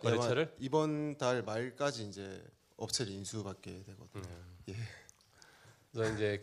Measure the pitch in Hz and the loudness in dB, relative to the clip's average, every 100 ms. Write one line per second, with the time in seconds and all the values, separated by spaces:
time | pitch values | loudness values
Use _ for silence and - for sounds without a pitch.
0 | 117 117 117 123 160 - 131 156 156 151 | 4 4 6 4 2 -2 2 4 4 2
1 | 151 147 123 123 104 110 127 117 143 117 | -2 2 2 2 2 -2 -2 0 -2 0
2 | 104 95 98 95 85 - _ - 107 - | -6 -8 -8 -10 -14 -20 _ -8 -2 0
3 | 104 98 98 110 98 90 - 92 95 95 | 0 -4 -6 -4 -4 -6 -10 -10 -12 -16
4 | 85 104 90 87 90 90 - 104 110 - | -12 -10 -8 -10 -14 -14 -8 -6 -6 -10
5 | - - _ - - - - - _ 117 | -18 -20 _ -20 -20 -20 -20 -20 _ 0
6 | 110 107 107 101 | 2 4 2 2